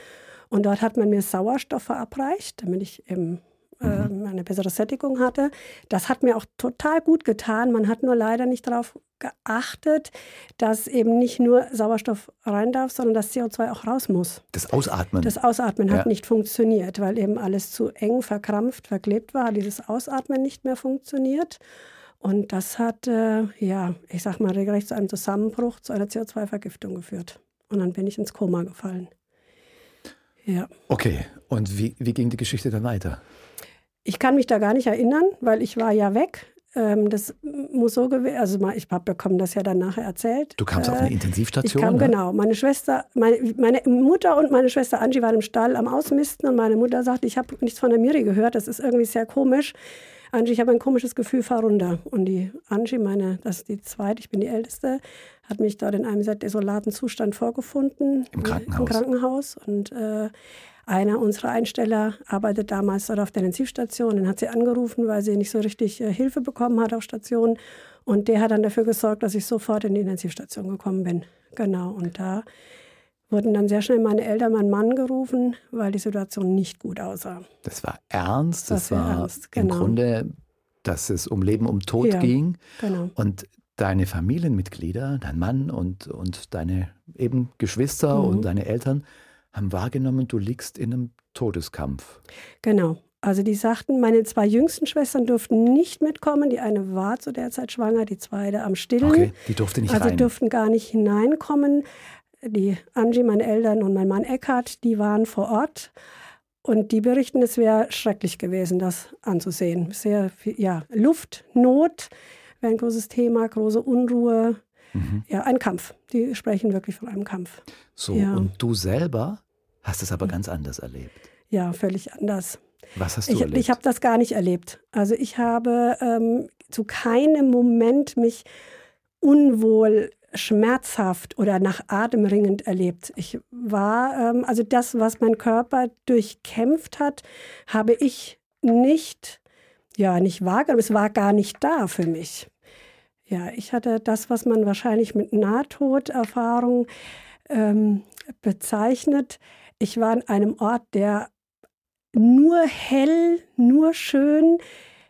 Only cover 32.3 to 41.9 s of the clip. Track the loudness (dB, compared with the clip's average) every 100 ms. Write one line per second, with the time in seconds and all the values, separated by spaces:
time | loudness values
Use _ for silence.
32.3 | -2 -4 -4 -4 -4 -4 -4 -6 -10 -16
33.3 | -20 -20 -20 -20 _ _ _ -10 -2 2
34.3 | 2 2 2 2 2 0 2 2 2 2
35.3 | 0 0 0 0 -2 0 2 2 2 -2
36.3 | -4 -20 _ _ -2 0 2 2 0 -6
37.3 | -12 -12 -10 -6 0 0 2 0 0 -2
38.3 | -2 0 0 -2 -2 -4 -6 -4 -4 0
39.3 | 0 0 -2 -2 0 -2 -4 -6 -4 -2
40.3 | -2 -4 -6 -4 -2 0 0 0 0 -2
41.3 | -2 -2 0 0 2 2